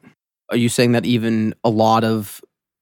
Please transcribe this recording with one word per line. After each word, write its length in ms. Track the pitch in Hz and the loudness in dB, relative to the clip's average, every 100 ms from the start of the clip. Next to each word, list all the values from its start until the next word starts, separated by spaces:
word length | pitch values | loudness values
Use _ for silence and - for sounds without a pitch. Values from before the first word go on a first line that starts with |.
| - _ _ _ - | -16 _ _ _ -6
Are 60 | 120 | -2
you 120 | 120 | 0
saying 240 | - 120 | 2 2
that 140 | 120 101 | 2 0
even 480 | 120 113 113 110 - | 0 0 -2 -2 -2
a 80 | 117 | -2
lot 320 | 107 110 113 | 2 2 2
of 360 | 113 110 101 - - _ _ _ | 2 -2 -6 -14 -20 _ _ _